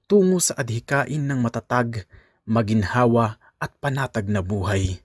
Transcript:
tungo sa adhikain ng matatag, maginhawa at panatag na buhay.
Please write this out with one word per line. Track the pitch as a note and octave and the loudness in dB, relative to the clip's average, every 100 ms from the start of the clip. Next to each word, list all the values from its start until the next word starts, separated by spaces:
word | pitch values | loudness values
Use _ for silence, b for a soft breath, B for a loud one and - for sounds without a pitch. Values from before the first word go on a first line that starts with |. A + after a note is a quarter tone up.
| _ | _
tungo | G3+ F#3 F#3 | 4 4 2
sa | - - | 0 -4
adhikain | B2 A2+ - C#3 C3+ D3+ | -4 -6 -2 0 0 -4
ng | C#3 C3+ | -2 -2
matatag, | A#2 A2+ - B2 A#2+ A2+ - b b b | -2 -4 -2 0 0 -4 -12 b b b
maginhawa | - A2 G#2 A2 G2 B2 B2 A#2 A2 G#2+ b b | -2 0 2 0 2 2 4 4 2 -4 b b
at | D#3+ - | -12 -8
panatag | D3 C3+ C3 A2+ G2 | -6 -4 -4 -4 -2
na | G#2 | -4
buhay. | F2+ G#2 F2+ G2 F#2 F2+ | -2 -4 -2 -2 -4 -10